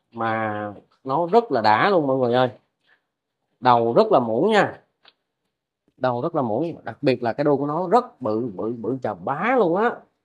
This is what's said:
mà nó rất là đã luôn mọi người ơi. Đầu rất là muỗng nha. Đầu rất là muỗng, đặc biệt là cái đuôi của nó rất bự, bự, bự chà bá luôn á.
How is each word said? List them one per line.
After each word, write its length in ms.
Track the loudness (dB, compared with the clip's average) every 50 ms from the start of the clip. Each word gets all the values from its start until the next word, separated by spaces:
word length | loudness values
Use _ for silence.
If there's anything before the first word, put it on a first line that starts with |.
| _ _
mà 600 | _ -6 -4 -4 -2 -2 -4 -4 -4 -6 -8 -10 -12 -14 _ _ _ _ _
nó 240 | -4 -2 -2 -2 2
rất 240 | 2 2 2 2
là 100 | -2 2
đã 280 | 4 4 4 4 4 2
luôn 180 | 2 2 2 2
mọi 100 | 0 0
người 160 | 0 2 2
ơi. 180 | 2 2 0 -2 -8 _ _ _ _ _ _ _ _ _ _ _ _ _ _ _ _ _ _ _ _
Đầu 340 | 4 4 4 4 4 2 2
rất 180 | 2 2 4
là 80 | 4 2
muỗng 320 | 2 2 -2 0 0 2
nha. 300 | 2 2 2 0 -4 -10 _ _ _ _ _ -20 _ _ _ _ _ _ _ _ _ _ _ _ _ _ _ _ _ _
Đầu 240 | -2 -2 -2 -2
rất 140 | -4 -4 -2
là 60 | -2
muỗng, 420 | -2 0 -2 -2 -2 -4 -6 -10 -12
đặc 140 | -14 -12 -2
biệt 220 | 0 0 0 0 -2
là 100 | -4 -2
cái 100 | 0 0
đuôi 140 | 0 0 0
của 80 | 0
nó 220 | -4 -4 -4 -2 2
rất 320 | 2 2 2 0 -10 _
bự, 300 | -4 -2 -2 -2 -2 -4 -6
bự, 180 | -6 -6 -6 -6
bự 240 | -6 -6 -6 -6 -4 -4
chà 100 | -6 -8
bá 420 | -6 -6 -6 -4 -4 -2 0 2 2
luôn 180 | 2 2 2
á. 160 | 0 0 -2 -2 -6 -14 _ _ _